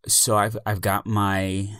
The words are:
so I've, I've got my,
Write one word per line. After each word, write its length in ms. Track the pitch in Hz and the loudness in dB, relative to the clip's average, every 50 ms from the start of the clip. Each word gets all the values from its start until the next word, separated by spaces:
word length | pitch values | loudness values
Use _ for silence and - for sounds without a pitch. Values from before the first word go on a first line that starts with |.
| - | -4
so 280 | - - - - 127 107 | 0 2 2 4 4 4
I've, 220 | 104 101 110 113 - - | 2 2 0 -2 -4 -4
I've 160 | 104 104 95 | -4 -4 -2
got 240 | - 101 98 101 - | 0 0 -2 -2 -2
my, 640 | 113 110 104 101 98 98 95 95 95 95 98 101 101 104 | -2 0 0 2 2 0 0 0 -2 -2 -4 -4 -6 -8